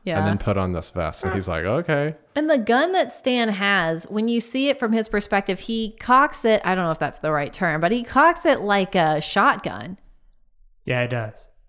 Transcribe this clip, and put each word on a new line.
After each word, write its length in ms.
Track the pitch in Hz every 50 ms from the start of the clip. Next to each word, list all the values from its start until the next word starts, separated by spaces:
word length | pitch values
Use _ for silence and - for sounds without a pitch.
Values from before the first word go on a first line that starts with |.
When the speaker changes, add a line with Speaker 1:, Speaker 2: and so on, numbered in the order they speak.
| -
Speaker 1:
Yeah. 140 | 190 160 98
Speaker 2:
and 80 | 95
then 120 | 101 101 98
put 180 | - - 101
on 160 | 98 92 90 90
this 180 | 82 - -
vest. 340 | - 90 82 78 - - -
And 100 | 95 92
he's 140 | 98 90 92
like, 160 | 82 80 82
"Okay." 500 | 95 117 160 170 160 156 143 143 156 156 - _ _ -
Speaker 1:
And 120 | 294 302 311
the 80 | 311 262
gun 340 | 208 - 233 262 311 359 370
that 180 | 370 302 254 -
Stan 360 | - - 254 247 247 233 220
has, 560 | 208 185 202 202 202 190 170 165 165 165 - -
when 200 | 202 214 220 233
you 120 | 233 233
see 280 | 220 - - 262 269 285
it 100 | 269 277
from 140 | 247 220 226
his 160 | 226 220 -
perspective, 500 | - 202 202 - 214 196 196 - 185 -
he 320 | - - 226 226 220 208 - -
cocks 460 | - - 254 262 285 302 - - -
it, 160 | 226 220 202 -
I 100 | - 185
don't 100 | 185 180
know 60 | 165 156
if 60 | -
that's 180 | 156 135 - -
the 120 | - 156 151
right 200 | 147 143 120 -
term, 280 | - 190 170 151 156
but 100 | 165 175 226
he 100 | 247 240
cocks 400 | - - 262 302 339 339 - -
it 140 | 330 262 -
like 340 | 185 208 202 196 190 190 -
a 260 | 185 165 156 156 151
shotgun. 800 | - - - 196 214 277 - - - 139 90 101 110 180 - - - - - - _ - _ _ _ _ _ _ - - _ _ -
Speaker 3:
Yeah, 160 | - 127 123 123
it 60 | 117
does. 380 | 123 120 110 107 - - - - _ _ _